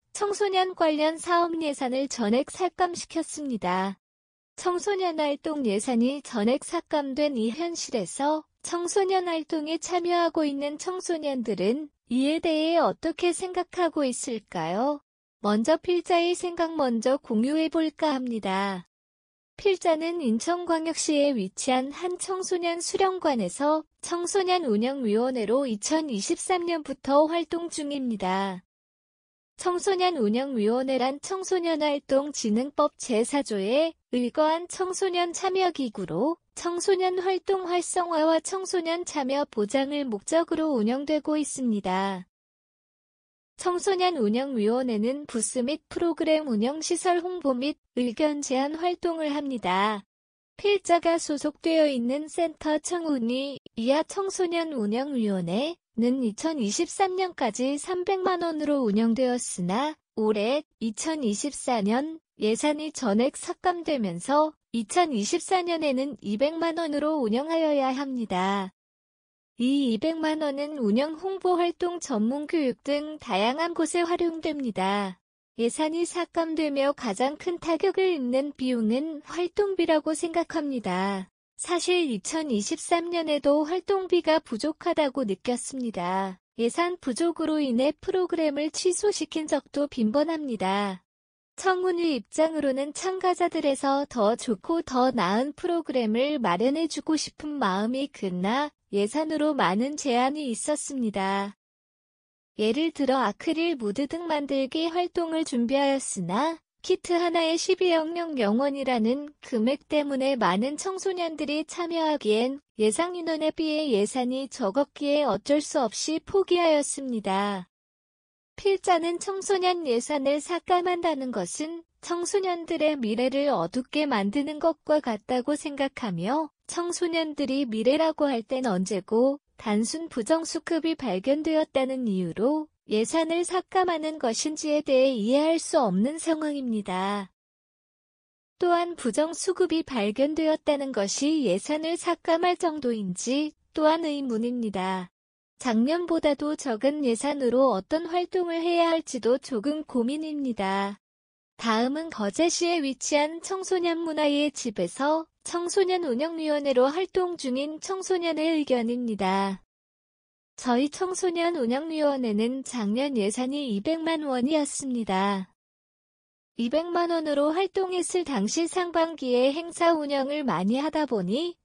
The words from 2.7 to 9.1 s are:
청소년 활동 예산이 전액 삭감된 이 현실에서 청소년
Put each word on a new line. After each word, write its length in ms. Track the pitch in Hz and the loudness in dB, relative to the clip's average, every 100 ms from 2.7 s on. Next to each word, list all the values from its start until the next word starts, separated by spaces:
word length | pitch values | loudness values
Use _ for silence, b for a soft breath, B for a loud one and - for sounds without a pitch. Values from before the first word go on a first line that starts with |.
| - 359 349 - 330 302 - 285 226 180 185 196 190 _ _ _ _ _ - | 0 -2 -2 -6 -6 -6 -6 -6 -4 0 0 -2 -6 _ _ _ _ _ -6
청소년 600 | 359 359 403 392 370 320 | -2 -2 0 0 0 0
활동 480 | 302 285 320 294 240 | 0 -2 -4 -2 0
예산이 580 | 196 240 233 247 285 | 0 0 2 2 0
전액 420 | - 240 214 277 - | -6 0 2 0 -2
삭감된 720 | 339 - 302 277 269 294 254 | -6 -2 -2 0 0 0 2
이 140 | 226 | -2
현실에서 920 | 240 339 330 - 240 170 - 285 311 - _ | -2 -4 -4 -4 -4 -4 -2 0 0 -4 _
청소년 640 | - 349 349 403 381 | -6 -4 0 0 2